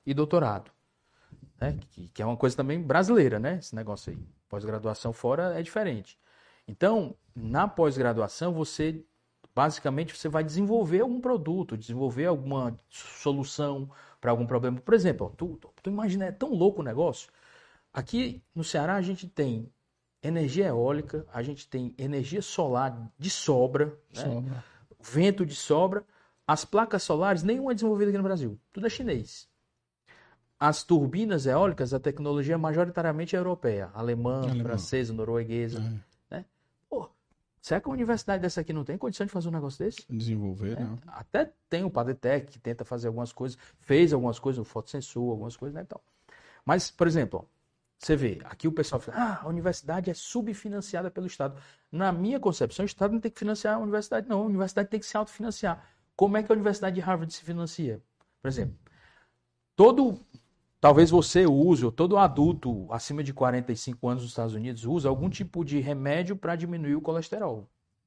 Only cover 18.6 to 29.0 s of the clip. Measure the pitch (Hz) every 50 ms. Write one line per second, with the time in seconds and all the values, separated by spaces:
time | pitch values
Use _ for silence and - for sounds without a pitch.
18.6 | 160 - - 156 147 165 196 202 180 185 190 180 185 180 - - 143 131 117 113
19.6 | 113 - _ _ _ _ _ _ _ _ _ _ - 147 165 165 156 135 131 180
20.6 | 196 175 123 117 120 131 143 147 151 - - 151 156 - - 120 120 143 143 139
21.6 | - _ - 127 123 120 - - 135 139 147 139 123 113 165 208 190 - - -
22.6 | 165 139 123 123 135 131 120 117 113 113 - - 139 190 - - - 160 139 123
23.6 | 127 127 135 139 147 147 147 - _ _ - 110 139 139 120 120 127 131 131 123
24.6 | - - - _ _ - - _ - - - 151 180 202 196 202 175 151 143 -
25.6 | - - 156 156 180 185 190 208 - _ _ _ _ _ _ _ _ - 156 -
26.6 | - - - 208 226 226 220 190 - - 160 151 180 202 190 165 160 202 233 262
27.6 | 269 262 247 196 220 220 214 202 208 202 202 196 196 196 190 170 135 113 104 -
28.6 | _ _ - 202 214 226 - -